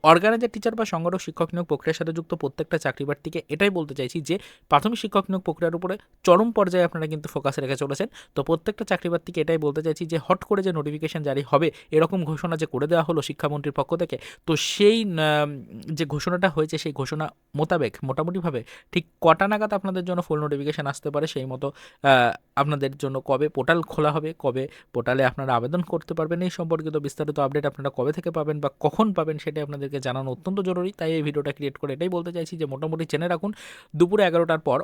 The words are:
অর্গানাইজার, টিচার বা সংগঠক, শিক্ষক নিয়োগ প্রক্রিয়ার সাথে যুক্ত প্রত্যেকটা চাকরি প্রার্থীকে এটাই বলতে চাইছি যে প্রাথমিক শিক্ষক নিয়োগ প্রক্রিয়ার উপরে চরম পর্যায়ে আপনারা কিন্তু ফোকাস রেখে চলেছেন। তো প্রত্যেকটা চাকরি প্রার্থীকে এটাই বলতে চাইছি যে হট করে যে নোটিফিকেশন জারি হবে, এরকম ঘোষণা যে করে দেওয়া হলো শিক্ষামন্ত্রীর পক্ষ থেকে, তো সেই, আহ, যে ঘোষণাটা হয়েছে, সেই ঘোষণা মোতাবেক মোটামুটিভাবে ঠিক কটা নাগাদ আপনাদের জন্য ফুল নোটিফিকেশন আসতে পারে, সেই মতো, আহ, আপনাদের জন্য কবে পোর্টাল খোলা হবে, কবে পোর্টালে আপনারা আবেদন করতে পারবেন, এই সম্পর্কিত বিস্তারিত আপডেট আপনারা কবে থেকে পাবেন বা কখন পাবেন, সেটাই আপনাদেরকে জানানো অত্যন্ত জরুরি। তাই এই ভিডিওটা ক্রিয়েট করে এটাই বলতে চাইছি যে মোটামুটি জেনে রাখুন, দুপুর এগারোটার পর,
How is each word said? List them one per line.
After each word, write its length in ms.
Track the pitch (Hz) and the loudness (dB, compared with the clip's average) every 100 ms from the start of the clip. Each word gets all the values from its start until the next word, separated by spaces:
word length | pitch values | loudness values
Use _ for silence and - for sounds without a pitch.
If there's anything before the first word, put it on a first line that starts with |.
অর্গানাইজার, 460 | 156 165 202 226 233 | 8 8 6 2 0
টিচার 260 | 214 226 220 | -2 -2 -2
বা 100 | - | -2
সংগঠক, 360 | 165 170 180 | -2 -2 -4
শিক্ষক 280 | - - 165 | -4 -4 -2
নিয়োগ 140 | 170 175 | -2 -2
প্রক্রিয়ার 280 | 143 - 160 | -2 0 -2
সাথে 180 | 165 | -4
যুক্ত 200 | 165 165 | -6 -6
প্রত্যেকটা 440 | 170 139 - 156 160 | -4 -4 -4 -4 -2
চাকরি 280 | 143 - 139 | -2 -4 -4
প্রার্থীকে 360 | 143 160 165 - | -4 -6 -8 -6
এটাই 200 | 156 202 | 0 0
বলতে 240 | 185 147 135 | 0 -4 -4
চাইছি 260 | 127 170 | -6 -4
যে 180 | 143 190 - - - | -4 -4 -6 -20 2
প্রাথমিক 300 | 147 214 233 | 2 4 -2
শিক্ষক 260 | 214 202 196 | -2 0 0
নিয়োগ 140 | 190 | -2
প্রক্রিয়ার 320 | 180 156 165 170 | -4 -2 -2 0
উপরে 220 | 180 208 _ _ | -4 -6 _ _
চরম 280 | - 175 233 | 6 6 6
পর্যায়ে 340 | 220 190 180 170 | 2 4 4 2
আপনারা 220 | 165 156 | 0 -4
কিন্তু 220 | 156 151 | -6 -6
ফোকাস 300 | 147 139 135 | -4 -2 -2
রেখে 160 | 135 135 | -2 -2
চলেছেন। 320 | 139 139 208 - - - | -2 -2 -6 -8 -8 -4
তো 80 | |
প্রত্যেকটা 420 | 139 165 - 208 220 | 0 0 0 -6 -2
চাকরি 240 | 180 180 | -2 0
প্রার্থীকে 320 | 170 - 175 | -4 -2 -2
এটাই 160 | 151 165 | 0 2
বলতে 260 | 151 151 | 0 0
চাইছি 220 | 160 156 170 | -2 -2 -4
যে 140 | 165 - | -2 0
হট 180 | 185 | 0
করে 180 | - 202 | 0 0
যে 80 | 190 | 0
নোটিফিকেশন 500 | 165 147 151 156 170 | -2 -4 -4 -6 -4
জারি 200 | 143 135 139 | -2 -2 2
হবে, 240 | 143 160 - - | 2 2 -2 0
এরকম 320 | 156 165 190 | 2 4 2
ঘোষণা 340 | 156 156 175 160 | -2 -4 -4 -2
যে 80 | 156 | -2
করে 220 | 123 147 | -2 2
দেওয়া 160 | 170 | 2
হলো 180 | 160 160 | 2 0
শিক্ষামন্ত্রীর 520 | - 147 147 147 143 | -2 -4 -4 -2 -4
পক্ষ 220 | 143 135 170 | -4 -2 -2
থেকে, 220 | 175 127 - - - | -2 -6 -10 -8 -2
তো 100 | 156 | 0
সেই, 500 | - - 208 226 214 | 0 4 6 6 2
আহ, 120 | 165 156 151 147 143 - 110 - | 2 2 4 2 -2 -12 -14 -6
যে 200 | 156 156 | -4 -2
ঘোষণাটা 440 | 147 175 180 185 | -2 -2 0 2
হয়েছে, 220 | 156 156 156 | 2 0 -2
সেই 140 | 160 | -4
ঘোষণা 380 | 139 131 156 156 - _ 143 | -4 -4 -4 -6 -8 _ -2
মোতাবেক 420 | 160 175 123 - | 0 2 0 -2
মোটামুটিভাবে 600 | 131 131 160 185 170 131 - - - | -4 -2 -4 -2 -4 -4 -8 -16 -6
ঠিক 160 | 175 - _ | -4 -4 _
কটা 260 | 165 160 196 | 6 6 4
নাগাদ 260 | 208 214 | 2 0
আপনাদের 320 | 208 190 185 180 | 0 -2 -4 -2
জন্য 160 | 180 | -2
ফুল 180 | 170 151 | 0 -2
নোটিফিকেশন 480 | 151 143 139 151 143 | 0 -2 -2 -4 -4
আসতে 220 | 139 147 | -6 -4
পারে, 180 | 147 156 | -2 -2
সেই 180 | - 131 | -4 -6
মতো, 220 | 131 139 | -4 -6
আহ, 680 | - - _ 139 131 120 - _ - | -6 -16 _ 6 6 6 2 _ 0
আপনাদের 420 | 143 147 139 139 | 2 0 -2 -4
জন্য 240 | 139 135 - | -4 -4 0
কবে 240 | 131 151 | 0 2
পোর্টাল 320 | 139 135 170 | 0 2 2
খোলা 300 | 160 - 151 | 0 0 0
হবে, 220 | 156 151 165 | 0 -4 -4
কবে 280 | 143 123 135 - - | -4 -2 -4 -10 -8
পোর্টালে 320 | 123 117 127 131 | -4 0 2 2
আপনারা 300 | 123 135 120 | 0 0 0
আবেদন 260 | 123 175 | 0 -4
করতে 320 | 180 165 - | -2 -4 -4
পারবেন, 280 | 165 156 170 | -4 -2 -2
এই 80 | 180 | -4
সম্পর্কিত 480 | - 165 165 156 151 | -4 -2 -4 -2 -4
বিস্তারিত 420 | 143 - 151 151 | -4 -4 -4 0
আপডেট 260 | 139 143 147 | 0 0 -2
আপনারা 240 | 135 139 - | -4 -4 -2
কবে 160 | 127 | -2
থেকে 200 | 156 - | -2 -4
পাবেন 280 | 165 151 151 | -4 -2 -2
বা 100 | 139 - | -4 -2
কখন 340 | 151 - 220 | 0 2 2
পাবেন, 240 | 180 156 151 | 2 -2 -4
সেটাই 260 | - 151 | -6 -6
আপনাদেরকে 360 | 147 143 139 143 | -6 -6 -6 -6
জানানো 320 | 131 131 135 | -4 -4 -4
অত্যন্ত 280 | 127 - 196 | -6 -4 -2
জরুরি। 320 | 185 180 180 - | -2 -2 -4 -4
তাই 140 | 160 | -2
এই 100 | 160 | 0
ভিডিওটা 300 | 147 147 147 | -2 -2 -4
ক্রিয়েট 260 | 139 143 135 | -4 -6 -6
করে 160 | 143 | -6
এটাই 160 | 135 175 | -4 -2
বলতে 240 | 180 170 | -2 -4
চাইছি 240 | 170 160 170 | -6 -6 -6
যে 80 | 151 | -6
মোটামুটি 400 | 135 156 160 165 | -4 -6 -4 -4
জেনে 180 | 147 175 | -2 0
রাখুন, 260 | 170 202 214 - - - 151 | -2 -2 -6 -12 -20 -8 2
দুপুর 240 | 175 208 | 4 6
এগারোটার 400 | 190 170 170 160 | 4 4 4 2
পর, 220 | 156 131 | 2 0